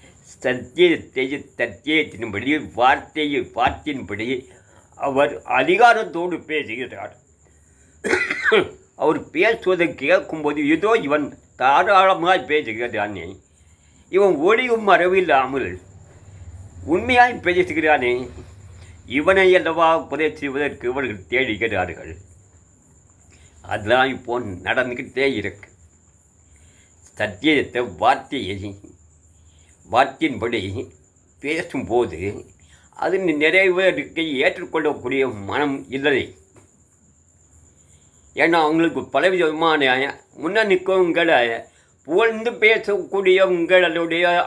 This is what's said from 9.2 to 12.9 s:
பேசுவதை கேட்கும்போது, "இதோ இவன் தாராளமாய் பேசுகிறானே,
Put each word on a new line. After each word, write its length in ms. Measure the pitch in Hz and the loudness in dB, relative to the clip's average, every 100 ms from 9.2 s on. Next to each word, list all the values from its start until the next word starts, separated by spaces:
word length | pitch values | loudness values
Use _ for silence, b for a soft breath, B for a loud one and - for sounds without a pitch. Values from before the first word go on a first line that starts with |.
| - | -4
பேசுவதை 560 | 151 208 226 185 180 170 | 0 0 0 -2 0 -2
கேட்கும்போது, 640 | 131 139 190 196 160 147 147 147 | -2 0 0 0 -4 -2 0 0
"இதோ 240 | 160 208 233 | 2 2 0
இவன் 240 | 139 151 135 - _ - | 0 -2 -2 -10 _ -2
தாராளமாய் 880 | 127 147 185 196 190 180 170 185 135 | 2 4 6 6 6 4 2 0 2
பேசுகிறானே, 800 | 151 117 110 120 | -2 -2 -4 -4